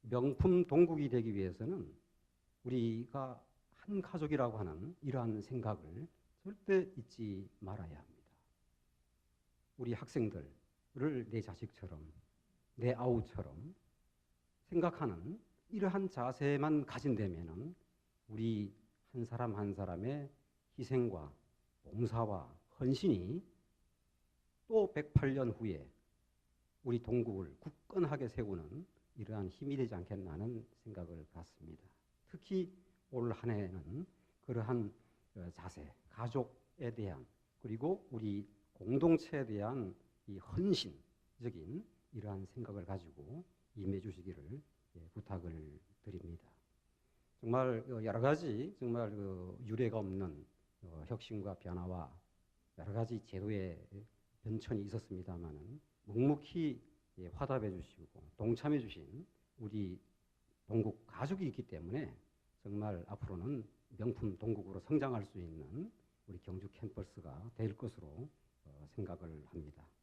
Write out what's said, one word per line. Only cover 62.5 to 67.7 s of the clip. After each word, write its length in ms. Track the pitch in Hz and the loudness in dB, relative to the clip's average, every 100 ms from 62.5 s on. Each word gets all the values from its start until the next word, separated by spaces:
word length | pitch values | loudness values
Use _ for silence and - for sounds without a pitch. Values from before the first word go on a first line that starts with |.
| _ | _
정말 400 | 98 104 107 90 - | -6 -2 -2 -4 -6
앞으로는 580 | 101 - 90 98 139 107 _ _ 117 | -8 -6 -4 -2 -4 -6 _ _ -2
명품 400 | 113 101 110 92 | 0 0 -2 -2
동국으로 420 | 110 104 95 92 | 0 -2 -2 -8
성장할 460 | - 151 135 120 95 | 2 2 4 0 -2
수 120 | 101 | -8
있는 540 | 87 80 71 110 208 - _ _ - | -8 -10 -10 -8 -8 -12 _ _ -14
우리 120 | 92 | -12
경주 300 | - 92 98 | -8 -8 -8
캠퍼스가 800 | - 107 - 92 - 82 69 110 117 | -8 -8 -8 -10 -10 -12 -10 -12 -2
될 200 | 110 | -2